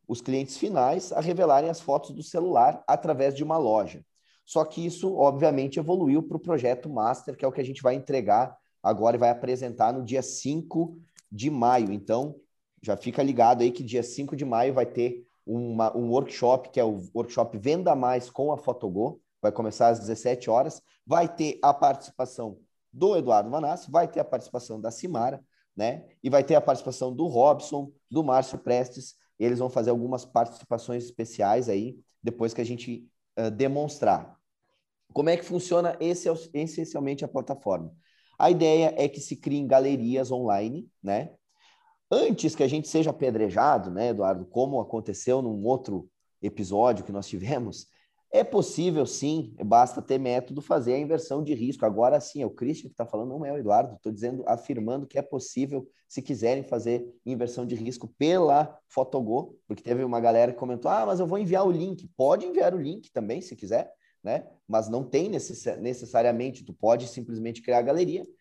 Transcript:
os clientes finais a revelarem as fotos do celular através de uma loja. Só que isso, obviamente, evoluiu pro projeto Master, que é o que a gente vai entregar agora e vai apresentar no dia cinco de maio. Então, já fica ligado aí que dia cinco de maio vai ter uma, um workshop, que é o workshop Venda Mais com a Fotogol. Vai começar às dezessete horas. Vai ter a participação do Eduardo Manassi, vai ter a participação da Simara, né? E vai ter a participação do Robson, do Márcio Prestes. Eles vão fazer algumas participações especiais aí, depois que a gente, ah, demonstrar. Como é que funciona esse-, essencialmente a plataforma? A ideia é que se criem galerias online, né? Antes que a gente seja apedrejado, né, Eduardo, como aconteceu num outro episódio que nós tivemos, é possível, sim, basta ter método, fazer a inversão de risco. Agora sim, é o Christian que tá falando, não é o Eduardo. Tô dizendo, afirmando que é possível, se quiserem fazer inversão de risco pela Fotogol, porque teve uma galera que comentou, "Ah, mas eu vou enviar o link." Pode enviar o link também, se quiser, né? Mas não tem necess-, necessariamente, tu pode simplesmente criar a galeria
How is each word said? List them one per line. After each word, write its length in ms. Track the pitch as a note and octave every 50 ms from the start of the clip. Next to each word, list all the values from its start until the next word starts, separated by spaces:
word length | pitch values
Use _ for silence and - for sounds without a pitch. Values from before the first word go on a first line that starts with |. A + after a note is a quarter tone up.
| _
os 140 | - A#2+ A#2
clientes 360 | - - C3 C3+ C#3 C#3 -
finais 560 | - - G#3 G3 D3 B2 B2+ D#3 F#3 F#3 -
a 80 | - -
revelarem 480 | D#3+ E3+ F3 F3 F#3 D#3 C#3 C#3 D3+ E3+
as 120 | E3+ -
fotos 320 | - - C#3 C#3+ - -
do 100 | C#3+ D#3
celular 600 | D3+ - - E3+ E3+ F3+ E3 B2 A#2+ C#3+ D3+ - -
através 480 | - C#3+ D3+ - D#3+ D3+ C3 C3+ C#3 C#3
de 80 | C3+
uma 160 | D3+ D3+ D#3+ E3
loja. 460 | D3 A2+ G#2+ A2 G2 - - - - _ _ _ _ _ _ _ _
Só 200 | - - E3 D#3
que 200 | D#3 - E3 E3+
isso, 300 | E3+ E3 - - F#3+ F#3+
obviamente, 600 | - C#3 C#3 C3+ C3+ D#3 D#3 C#3+ C3+ C3+ C#3 - E3+
evoluiu 440 | D3+ D#3+ F3+ F#3 F3 C3+ C#3 D#3
pro 180 | D#3+ - D#3+ D#3+
projeto 480 | - F3 E3 C#3 A#2+ B2 B2+ B2 - D#3
Master, 480 | C#3+ A#2 G#2+ A#2 C3 - - - C3
que 80 | - C#3
é 40 | C3+
o 40 |
que 80 | C3 -
a 40 | C3
gente 180 | B2+ C3+ -
vai 120 | C3 B2 B2+
entregar 600 | C#3 C3+ - C#3 C3 G#2+ G2 G#2 A2+ C3 - - - _ _ _ _
agora 340 | - G2 A2 G2 G#2+ A#2 A#2+
e 20 | A#2
vai 120 | A#2+ A#2
apresentar 600 | A#2+ A#2+ - B2 B2+ B2+ C3 B2 A2 A#2 A2 A2+
no 120 | B2+ C3+ B2+
dia 180 | G#2+ B2 C3+
cinco 760 | B2 - - - - C3 D3 E3 E3 - - E3 E3+ E3 - - - _ _ _ _ -
de 200 | G#2+ G#2 A#2 D3
maio. 420 | D3 B2+ A#2 A#2+ B2+ B2 A2 F#2+
Então, 420 | G#2 G#2 G2+ - G#2+ A#2+ C#3 D3+ D3 - _ _ _ _ _ _ _ _
já 140 | - G#2+ G2+
fica 260 | G2 - B2 A2+ -
ligado 400 | C3+ C#3 C3 A#2 A#2 A#2 B2 A#2
aí 80 | A#2 A#2+
que 120 | B2 -
dia 200 | C3+ A2 A#2 A#2+
cinco 320 | A#2 - - - C#3 C#3 D#3+
de 100 | C3 C#3+
maio 280 | C3+ A#2 A2+ B2 C3+
vai 140 | C3 C3 B2
ter 400 | A#2+ - A#2+ A#2+ A#2+ A#2+ A#2+ - _ _ _ -
uma, 480 | - A2+ A#2+ A#2+ A#2+ A2+ A2+ A2 A2 -
um 140 | A#2 A#2+ A#2
workshop, 600 | A#2 C3+ C#3 - - - - A#2+ C3 B2+ - -
que 100 | - C3
é 40 | A#2
o 140 | A2 G#2+ G2 F2+ - -
workshop 440 | A2+ A#2 - - B2+ A2+ - - G#2
Venda 360 | G2 C#3 D#3 F3+ F#3 F3+ D3+
Mais 360 | C3+ B2+ B2 B2+ B2 A#2+ -
com 220 | - - C3+ D3
a 60 | D3 C3
Fotogol. 640 | - C3 A#2 - - G2 F2 G2 A2+ C#3+ D#3+ - _ _ _ _
Vai 100 | - G#2
começar 360 | G#2 - A2+ G#2+ G#2+ - B2 A#2
às 120 | A#2 A2+
dezessete 480 | G2+ G#2+ A2+ - - B2 F3+ - - A#2
horas. 340 | A2 A#2+ C#3 D#3+ D#3 - _ _ _ _ _
Vai 220 | - D3+ E3+ F3 E3
ter 300 | - - D#3 D3+ C3+ -
a 120 | - C#3+ C#3+
participação 840 | - D3 C#3+ C3+ C3+ - - - - D#3 - - - A#2 A2 F#2 - _ _ _ _ _ _
do 240 | - B2 E3+ G3+ G#3
Eduardo 340 | E3 C#3 B2 A2+ G#2 G#2+ A2+
Manassi, 400 | C3 D#3 D#3 C#3+ E3 E3+ - C#3+
vai 180 | C3+ E3+ E3+ D#3+
ter 120 | - D#3
a 40 | D3
participação 560 | - - B2 - - - B2 - - A2 A2
da 100 | G#2 A2+
Simara, 520 | A#2 - - F3+ E3 A#2 A#2 C3 C#3 - - _ _ _ _ _ -
né? 280 | G2 G#2 A#2 C3+ E3 - - _ _
E 80 | - C3+
vai 120 | C3+ C#3+
ter 120 | C3+ C#3 D#3+
a 60 | D3
participação 540 | - D3 C3+ B2+ - C3+ B2 - B2+ B2+ B2+
do 120 | C3 E3
Robson, 640 | F3 C3 A#2 C3 D3 C#3+ C#3 - - D3 C#3+ C#3 C#3 - _ _ -
do 140 | - D3+ D#3
Márcio 340 | C3+ B2+ C3 C3 - - -
Prestes. 560 | - - A#2+ B2 B2+ B2 - C3 C3 - - _ _ _ _ -
Eles 200 | G#2+ A#2+ B2 A#2+
vão 120 | B2+ B2+
fazer 200 | - B2+ G#2+ A#2+
algumas 340 | A#2+ A#2+ A#2 B2+ B2+ B2 -
participações 800 | - - A#2 A#2+ A#2 - - - - A#2+ A#2 - - A#2+ A#2+ A#2+
especiais 640 | - - - A2+ - - - G2+ G2 G#2+ B2 B2 A#2
aí, 300 | G2 G2 A2 B2 - - _ _ _ _
depois 300 | - A2+ A#2 - A2+ A#2
que 80 | A#2 -
a 40 | A#2+
gente, 440 | A#2 B2 A#2+ - B2 A#2 A#2 - - _ _ _ _ -
ah, 120 | - A2+ A2
demonstrar. 880 | G#2+ G2+ C3+ C3+ C#3 C#3+ D3+ D3 - - - G#2 F#2 E2+ - - - _ _ _ _ _ _ _ _ _ _ _ _ _ _ _
Como 160 | - C#3 C#3+ E3
é 80 | E3+
que 80 | E3+ -
funciona 520 | - F3+ F3 F3 - F3 F3 E3+ E3+ - -
esse-, 280 | D#3+ E3+ F3 F3 - F3+ E3 E3 - -
essencialmente 720 | - D3 D#3 D#3+ - - D#3+ D#3 - D3 C#3 C3+ C#3 C#3 D#3
a 40 | C#3
plataforma? 640 | - C#3 A#2+ - C#3 - - G#2 F#2 E2+ E2 E2 - _ _ _ _ _ _ _ _ -
A 120 | - E3
ideia 440 | F3 D#3+ E3 D#3 D#3 E3 E3 D#3 -
é 120 | - C#3+ C3+
que 120 | - -
se 160 | - - C#3+
criem 300 | - - C#3+ C#3 C#3+ C#3
galerias 640 | B2 C3 C3 C3+ C#3 C#3+ B2+ A2+ A#2 B2+ C3 C3 A#2
online, 580 | B2+ B2 B2+ A2+ G2+ G2 G#2+ A2+ C3 E3+ - - _ _
né? 280 | - G2 G2 A2 D3+ E3 - _ _ _ _ _ _ _ _ _ _ _ _ _ _ -
Antes 440 | G3 B3+ G4 A#4 G#3+ - - D3+ -
que 80 | - C#3+
a 40 | C3
gente 200 | D3 D#3 D3+ -
seja 220 | - D#3+ D#3+ D#3
apedrejado, 800 | C#3+ - C#3+ B2+ A2 A2 A2 G2 F2+ G#2+ B2 D3 C#3+ A2+ F#2 F#2+
né, 200 | F2 F#2+ A#2 A#2+
Eduardo, 360 | A2+ G2+ G2 F#2+ G2 F2+ F#2
como 360 | - - A#2+ C3 C#3 C#3 B2
aconteceu 600 | G#2 - - A2+ A2 - G2 - - B2 B2+ C3+
num 240 | C3 A#2 G#2+ G2+ G2
outro 460 | A#2 C3 B2+ - - G2+ F2+ D#2 - _ _ _ _ _ _
episódio 640 | - G#2 - - G2+ F2 G2+ G2+ A#2 B2+ A#2 F#2+ -
que 80 | -
nós 160 | G2 G2+ G2 -
tivemos, 580 | - F#2 F#2+ A#2 D3+ B2+ A#2 G#2 E2+ - - _ _ _ _ _ _ _ _ -
é 100 | - -
possível, 640 | - - - G3+ - - - - E3+ F3+ D#3+ D#3 C3
sim, 480 | A#2 - - C#3 D3 D#3 D#3+ D3 - - - -
basta 380 | G#2 A2+ A#2+ A#2+ A#2+ - -
ter 160 | - - C3 C3+
método, 420 | C3+ B2 B2 B2+ C3 - C#3 C#3+
fazer 340 | C#3+ - - D#3 A#2 A#2+ B2
a 40 | C#3
inversão 440 | D3 D3 D#3+ D3+ D#3+ - C3+ D3
de 120 | D#3 D3 D3+
risco. 320 | A2+ A#2 B2+ B2+ - A#2+
Agora 340 | A2 G2+ G#2+ A#2 B2+ C#3+ C#3+
sim, 220 | - - - D3
é 40 | C3
o 40 | G2+
Christian 380 | - - A#2+ C3 D#3+ D#3+ - D#3
que 80 | -
tá 100 | - A#2
falando, 220 | - - G#2+ A#2 C3
não 180 | C3 D3+ D#3
é 60 | C#3
o 60 | C#3+ D3
Eduardo. 380 | A#2+ G#2 G#2 A2+ B2+ A#2+ A2 -
Tô 80 | - A2+
dizendo, 320 | A2 G2+ A2+ B2 C3 B2+ A#2+
afirmando 600 | - A#2 A#2+ - - C3+ A#2 G#2+ A2 B2+ C#3 C#3
que 120 | C3+ - C#3+
é 40 |
possível, 640 | C#3 - - C3 - - - B2 C3+ C#3 C#3+ C3 B2+ - _ _ _ _
se 120 | - C#3
quiserem 440 | B2+ - C#3+ G#2 A2 A#2 C3 C#3 C#3
fazer 420 | - B2+ A#2 G#2+ A#2 A#2+ A#2+ A#2+ - - _ -
inversão 400 | A#2+ C3 A2+ A#2+ A#2+ - B2 B2
de 120 | A2+ B2
risco 360 | A2 A2+ A#2+ - - - A2+ _ -
pela 580 | C#3+ D#3+ F3+ F#3 E3+ D3+ C#3 D3 D3+ D3+ - - _ _
Fotogol, 680 | - C3+ C3 - - C3+ A#2+ G#2+ A2+ C3+ E3+ - - _ _ -
porque 140 | G#2+ -
teve 200 | - A#2 A#2+ B2
uma 180 | C3 B2 A#2+ A#2+
galera 320 | A#2 A#2 A2+ A#2 A#2+ B2+
que 60 | B2+ -
comentou, 320 | C3+ B2 B2 A#2+ A#2+ -
"Ah, 160 | F#3 A3 A3+
mas 140 | G3+ F#3 F3
eu 60 | F#3
vou 120 | D#3+ F#3 G3+
enviar 260 | G#3+ E3 F#3 F#3 G3
o 60 | F#3+
link." 380 | F3 D#3+ E3+ G3 F#3 - - - _
Pode 280 | - C3 C#3 E3+ G3 F4
enviar 300 | F4+ F4 F#4+ - F3 F3+
o 60 | F3+
link 320 | C#3+ C#3+ F3 A3 - _
também, 280 | - B2+ A2 G2+ A#2 F3
se 140 | - - -
quiser, 380 | - - F#2 G#2+ B2+ - - - _ _ _ _ _
né? 260 | - G2 B2 - - - - _ _
Mas 220 | - G#2+ A2 G#2+ A2
não 160 | A2+ B2+ C#3
tem 240 | C3 - D3+ F3 G#3+
necess-, 480 | G3 D3 - - A#2+ - - B2 -
necessariamente, 880 | - G2+ B2 B2+ - A#2+ - - A#2+ A#2 A#2+ A#2 A2+ B2 C3+ A#2+ - -
tu 80 | -
pode 340 | F2+ - - A2 A#2 B2 B2+
simplesmente 560 | B2 - B2+ A#2 A#2 A#2 A2 A2+ A#2 A2+ -
criar 160 | - - B2 A#2+
a 40 |
galeria 440 | A#2+ C3+ C#3+ E3+ F3+ D3+ D#3+ F#3+ - - - _